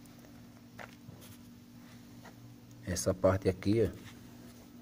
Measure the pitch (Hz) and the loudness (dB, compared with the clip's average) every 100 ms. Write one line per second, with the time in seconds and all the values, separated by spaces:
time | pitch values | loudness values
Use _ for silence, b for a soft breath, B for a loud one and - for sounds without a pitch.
0 | - - - - - - - - - - | -20 -20 -20 -20 -20 -20 -20 -18 -18 -18
1 | - - - - - - - - - - | -20 -18 -20 -20 -20 -20 -20 -20 -20 -20
2 | - - - - - - - - - 90 | -20 -20 -20 -20 -20 -20 -20 -10 -4 0
3 | - 90 95 95 95 90 98 113 90 - | 0 4 4 6 2 2 2 4 4 0
4 | - - - - - - - - | -14 -18 -18 -20 -20 -20 -20 -20